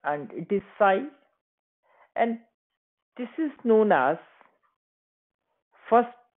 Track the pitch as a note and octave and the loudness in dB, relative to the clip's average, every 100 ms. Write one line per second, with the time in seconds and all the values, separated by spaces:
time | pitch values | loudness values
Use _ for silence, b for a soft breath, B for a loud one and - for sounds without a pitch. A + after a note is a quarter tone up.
0 | - D3 C#3 A2+ E3+ G3+ - - G3+ G3 | -6 -8 -8 -14 -6 -6 -6 0 0 2
1 | C#4 _ _ _ _ _ _ _ b b | -4 _ _ _ _ _ _ _ b b
2 | b - A#3 A3+ _ _ _ _ _ _ | b -4 -4 -4 _ _ _ _ _ _
3 | _ - B3 - D#4 - A#3+ A3 G#3+ D#3+ | _ -14 -14 -6 -8 -6 2 4 4 4
4 | C3 E3 - _ _ _ _ _ _ _ | 2 -2 -10 _ _ _ _ _ _ _
5 | _ _ _ _ _ _ _ _ - A3+ | _ _ _ _ _ _ _ _ 0 2
6 | A#3 - _ | 2 -8 _